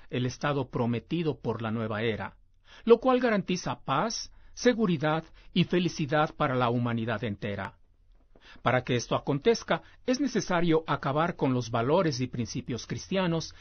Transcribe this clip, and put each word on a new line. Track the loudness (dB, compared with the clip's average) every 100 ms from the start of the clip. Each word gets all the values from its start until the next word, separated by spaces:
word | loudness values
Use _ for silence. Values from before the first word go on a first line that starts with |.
| -8
el | -4 -4
estado | -2 -2 -2 -2
prometido | -2 -2 -2 -2 -2 -2 -4
por | -4 -4
la | -4
nueva | -4 -4 -2
era, | -2 -2 -6 -12 -20 _ -20 -4 6
lo | 6
cual | 6 2
garantiza | 2 0 0 -4 -4 -6
paz, | -2 0 0 -4 -10 -18 -20
seguridad | 0 2 4 2 2 0 0 -4 -14 -4
y | 0 2
felicidad | 2 0 -2 0 2 0 0
para | 0 2
la | 2
humanidad | 2 0 -2 -2 -4 -4
entera. | -6 -6 -6 -8 -12 -20 _ -20 -20 _ -20 -20 -6
Para | 0 0
que | 2 -2
esto | 0 -2
acontezca, | 0 0 2 0 0 -4 -4 -8 -2
es | 0
necesario | 0 -2 0 2 4 4 2
acabar | -2 -2 0 0 0
con | 0
los | 0 0
valores | 0 2 2 2 0
y | -4
principios | -4 -6 -6 -6 -6 -6
cristianos | -10 -4 -2 0 -2 -4 -12